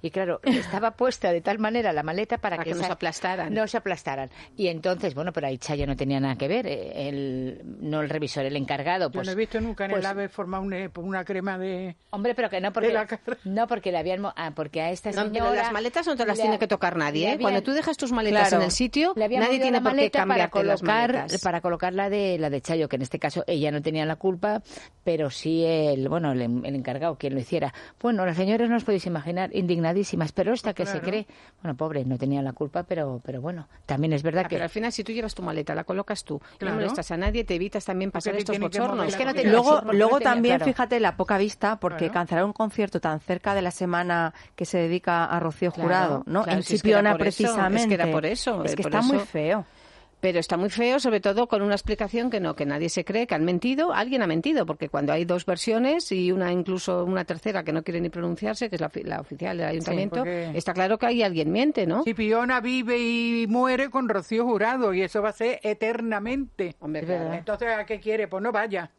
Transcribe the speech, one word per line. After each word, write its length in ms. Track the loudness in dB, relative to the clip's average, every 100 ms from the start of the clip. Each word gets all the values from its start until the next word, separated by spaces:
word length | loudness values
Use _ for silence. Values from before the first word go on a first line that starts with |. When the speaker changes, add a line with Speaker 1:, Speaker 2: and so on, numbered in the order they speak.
Speaker 1:
y 100 | -4
claro, 280 | -4 -2 -2
Speaker 2:
<laughs> 400 | 0 0 0 -2
Speaker 1:
estaba 80 | -2
puesta 400 | 0 0 2 0
de 100 | 2
tal 180 | 0 0
manera 340 | 0 2 2
la 100 | 0
maleta 340 | -2 -2 -2 -2
para 180 | -2 -4
Speaker 2:
Para 60 |
Speaker 1:
que 60 | -4
Speaker 2:
que 20 | -2
no 40 |
Speaker 1:
esa 60 | -2
Speaker 2:
se 60 |
aplastaran. 600 | -2 -4 -2 -4 -2 -2
Speaker 1:
no 140 | -2 0
se 100 | -2
aplastaran. 520 | -4 -6 -4 -6 -8 -12 -18 -2
Y 100 | -2
entonces, 460 | 0 -2 0 -2 -4
bueno, 160 | -4
pero 140 | -4 -4
ahí 100 | -6
Chayo 300 | -4 -2 -2
no 80 | -2
tenía 240 | 0 0
nada 160 | 0 0
que 120 | -2
ver, 200 | -2 -2
eh, 420 | -6 -6 -6 -6
el, 520 | -4 -4 -4 -6 -8 -14 -10
no 200 | -4 -2
el 80 | -2
revisor, 360 | -4 -4 -2 -2
el 100 | -2
encargado, 500 | -2 -2 0 0 0
Speaker 3:
Yo 40 |
Speaker 1:
pues, 140 | -2 -4
Speaker 3:
no 40 |
he 20 | -2
visto 240 | -2 -2
nunca 240 | -4 -4 -2
en 60 |
el 40 | -2
Speaker 1:
pues 80 | -2
Speaker 3:
ave 240 | -4 -6
formar 320 | -6 -6 -6
un, 120 | -6
eh, 160 | -6 -8 -8
una 260 | -6 -6
crema 340 | -4 -4 -4 -4
de 380 | -4 -6 -8 -12 _
Speaker 1:
Hombre, 240 | -4 -2 0
pero 140 | -2
que 100 | -2
no, 80 | -2
Speaker 3:
de 40 |
Speaker 1:
porque, 200 | 0 2
Speaker 3:
la 120 | 2 -2
cara. 160 | -6 -8 -8 -4
Speaker 1:
no, 220 | -2 0
porque 240 | 0 -2
le 60 | -2
habían 240 | -2 -2
mo-, 120 | -4 -6
ah, 160 | -8 -6
porque 260 | -6 -2
a 100 | -4
esta 180 | -4 -4
Speaker 2:
No, 40 | -2
pero 120 | -2
Speaker 1:
señora 200 | 0 0 2
Speaker 2:
las 160 | 0
maletas 360 | 0 -2 -2 -2
no 80 | 0
te 100 | 0
las 120 | 2
Speaker 1:
le 40 |
Speaker 2:
tiene 120 | 2 2
Speaker 1:
ha-, 40 |
Speaker 2:
que 80 | 0
tocar 280 | 2 0 2
nadie, 240 | 0 2 0
Speaker 1:
le 60 |
Speaker 2:
¿eh? 20 | 2
Speaker 1:
habían 60 | 2
Speaker 2:
Cuando 120 | 2
tú 80 | 0
dejas 240 | 0 0 -2
tus 140 | 0
maletas 380 | 0 2 4 6
Speaker 4:
Claro. 80 | 4
Speaker 2:
en 80 | 2
el 60 |
sitio, 420 | 0 0 2 2 2
Speaker 1:
le 100 | 0
habían 160 | 2
Speaker 2:
nadie 120 | 2
Speaker 1:
movido 100 | 4 4
Speaker 2:
tiene 120 | 4
Speaker 1:
la 60 |
Speaker 2:
por 80 | 2
qué 40 | 2
Speaker 1:
maleta 160 | 2 2
para 60 | 2
Speaker 2:
cambiarte 360 | 2 2 2 2
las 120 | 2
Speaker 1:
colocar, 320 | 4 4 4
Speaker 2:
maletas. 280 | 0 -2 0
Speaker 1:
para 200 | 0 0
colocar 320 | 0 0 0
la 160 | 0 0
de, 280 | 2 0 0
la 100 | 0
de 120 | -2
Chayo, 260 | 0 0 0
que 60 | -2
en 40 |
este 180 | -4 -2
caso 240 | -2 -2 -2
ella 240 | 0 2
no 100 | 0
tenía 240 | -2 0 -2
la 100 | 0
culpa, 460 | 0 0 0 -2 -6 -18 -20 _
pero 260 | -2 0 0
sí 340 | -2 0 2 2
el, 420 | 4 2 2 0
bueno, 220 | 0 0
el, 100 | 0
el 340 | 0 -2 -2 -6
encargado, 420 | -4 -2 -4 -2
quien 160 | -4
lo 60 | -4
hiciera. 340 | -2 -2 -2 -6 -20 _
Bueno, 240 | -2 2 0
las 120 | 2
señoras 320 | 2 2 2
no 80 | 2
os 60 |
podéis 220 | 2 0 0
imaginar, 440 | -4 -4 -4 -2 -2
indignadísimas, 760 | 0 2 2 2 0 -2 -2
pero 220 | 0 0
esta 200 | 0 -2
que 120 | -4 -4
se 80 |
Speaker 3:
Claro. 140 | -4 -2
Speaker 1:
cree, 200 | -4 -6 -16 -20 _
bueno, 140 | -8 -4
pobre, 280 | -2 -2 -2
no 120 | -2
tenía 240 | 0 0
la 120 | -2
culpa, 300 | -4 -4 -4
pero, 380 | -4 -4 -4 -6 -8
pero 160 | -8
bueno, 260 | -6 -8 -12 -20 -6
también 280 | 0 2
es 100 | 2
verdad 200 | 2 0 -2
Speaker 2:
Ah, 20 |
Speaker 1:
que 80 | -2
Speaker 2:
pero 80 | -4
al 40 |
final, 220 | -4 -4
si 120 | -4
tú 80 | -6
llevas 240 | -6 -6 -6
tu 60 |
maleta, 320 | -6 -4 -4 -6
la 80 |
colocas 400 | -4 -6 -4 -8
tú, 120 | -6 -10
y 20 | -10
no 40 | -8
Speaker 3:
Claro. 160 | -4 -2
Speaker 2:
molestas 360 | -2 -2 -4
a 60 | -2
nadie, 260 | 0 0
te 120 | -2 -2
evitas 280 | -2 -4 -4
también 260 | -2 -2
Speaker 3:
¿Por 80 | -4
qué 80 | -2
Speaker 2:
pasar 40 |
Speaker 3:
te 60 | -2
Speaker 2:
estos 140 | -2
Speaker 3:
tiene 160 | -2 -2
que 80 | 0
Speaker 2:
bochornos. 180 | 0 0
Speaker 3:
mover 120 | -2
Speaker 1:
Es 60 | 0
que 100 | -2
no 60 |
Speaker 3:
la 40 | 2
Speaker 1:
tenía 140 | 6
Speaker 4:
Luego, 180 | 8 8
Speaker 1:
culpa, 140 | 6 6
no 80 |
Speaker 4:
luego 260 | 6 6 6
Speaker 1:
tenía, 140 | 4
Speaker 4:
también, 220 | 4 6 6
Speaker 1:
claro. 140 | 4
Speaker 4:
fíjate, 280 | 2 2 4
la 180 | 2 2
poca 200 | 2 2
vista, 420 | 2 2 0 0
porque 180 | -2 0 0
Speaker 3:
Claro. 80 |
Speaker 4:
cancelar 320 | 0 2 2 2
un 80 |
concierto 460 | 2 -2 0 -2 0
tan 180 | -2 -2
cerca 340 | -2 -2 0 0
de 60 |
la 100 | 0
semana 600 | -2 0 0 2 2 0 -4 -20 -8
que 100 | -2
se 120 | 0
dedica 480 | 2 0 2 2 2
a 140 | 0
Rocío 320 | -2 0 -2
Speaker 2:
Claro, 120 | 0 2
Speaker 4:
Jurado, 360 | 4 4 0 0
¿no? 180 | 0
Speaker 2:
claro, 140 | 2 0
Speaker 4:
En 40 |
Speaker 2:
si 120 | 0 2
es 60 |
que 60 | 6
era 80 | 6
Speaker 4:
Chipiona, 180 | 6 4
Speaker 2:
por 100 | 2
eso, 0 |
es 100 | 2
que 160 | 0 2
era 120 | 2
Speaker 4:
precisamente. 420 | 4 2 4 4
Speaker 2:
por 120 | 4 2
eso, 380 | 0 -2 0
Speaker 4:
Es 100 | 0
Speaker 2:
eh, 20 | -2
Speaker 4:
que 80 |
Speaker 2:
por 80 | 0
Speaker 4:
está 80 | 2 4
muy 120 | 2
Speaker 2:
eso. 80 | 0
Speaker 4:
feo. 400 | -2 2 0 -2 -16 -20 -20 -20 _
Speaker 2:
Pero 180 | 2 2
está 180 | 0 0
muy 120 | 0
feo, 300 | 2 2 4
sobre 200 | 2 2
todo 280 | 2 2 2
con 140 | 2
una 140 | 2 0
explicación 560 | 0 -2 -2 -2 0
que 80 | 0
no, 160 | -2 -2
que 100 | -2
nadie 240 | 0 0
se 160 | -2 -2
cree, 220 | -2 0
que 80 | 0
han 100 | 2
mentido, 480 | 2 0 0 2
alguien 300 | 0 0 0
ha 40 | 0
mentido, 380 | 0 0 0 0
porque 240 | -4 -4
cuando 240 | -2 0
hay 100 | 0 0
dos 200 | -2 0
versiones 640 | -2 0 2 2 0 0
y 200 | 0 2
una, 200 | 2 0
incluso 520 | 0 0 -2 0 0 0
una 200 | -2 -2
tercera 380 | -4 -2 -4
que 80 | -2
no 120 | -4
quiere 180 | -2 -4
ni 80 | -4
pronunciarse, 600 | -4 -4 -2 -4 -4 -4
que 60 | -4
es 60 |
la 80 | -4
ofi-, 140 | -6
la 160 | -6 -6
oficial 380 | -8 -8 -6 -4
del 100 | -2
Speaker 3:
Sí, 40 |
Speaker 2:
ayuntamiento, 420 | -2 -2 -2 -2 -2
Speaker 3:
porque 360 | -4 -4 -4 -4
Speaker 2:
está 160 | -4
claro 240 | 0 0 2
que 80 | 2
ahí 160 | 2
alguien 300 | 2 2 0
miente, 340 | 2 2 2 0
¿no? 180 | 2 0
Speaker 3:
Chipiona 540 | 0 2 2 2 0
vive 380 | 0 -2 0 0
y 480 | 2 0 0 0 2
muere 440 | 2 4 2 0
con 180 | 0 0
Rocío 360 | -2 0 0 2
Jurado 480 | 2 2 2 2 2
y 80 |
eso 180 | 0 0
va 80 | 0
a 40 |
ser 260 | 0 -2 0
eternamente. 1120 | -2 0 -2 -2 -2 -2 -2 -4 -4 -4 -6 -4
Speaker 2:
Hombre, 220 | -6 -4
Speaker 1:
Es 60 | -2
verdad. 160 | -2 -2
Speaker 2:
claro. 120 | -4
Speaker 3:
Entonces, 280 | -4 -4 -2 -2
¿a 80 | -4
qué 140 | -6
quiere? 280 | -2 -2 -2
Pues 140 | -2
no 100 | 0
vaya. 380 | 0 0 -4 -6